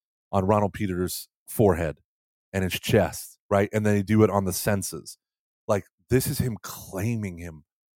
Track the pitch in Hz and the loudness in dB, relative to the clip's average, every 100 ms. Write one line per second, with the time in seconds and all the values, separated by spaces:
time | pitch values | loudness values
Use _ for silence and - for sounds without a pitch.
0 | _ _ _ 98 92 107 101 - 101 90 | _ _ _ 0 4 2 2 -2 -4 -2
1 | 90 - - _ - - 101 82 80 71 | -4 -6 -12 _ -6 4 4 4 0 -6
2 | _ _ _ _ _ 95 90 - - 110 | _ _ _ _ _ -2 -2 -2 2 2
3 | 82 - - - _ 101 104 107 107 104 | 2 -2 -16 -20 _ 0 2 0 2 0
4 | 98 110 107 101 95 85 - 101 - - | 2 4 6 4 -2 -2 -2 -2 -4 -10
5 | - - _ _ _ _ - 101 - _ | -14 -20 _ _ _ _ -2 -2 -2 _
6 | _ 127 - - 127 107 - - - 92 | _ 0 0 -2 -4 -6 -12 -16 -10 -4
7 | 110 117 98 85 87 76 _ _ _ | -2 -2 -6 -8 -12 -14 _ _ _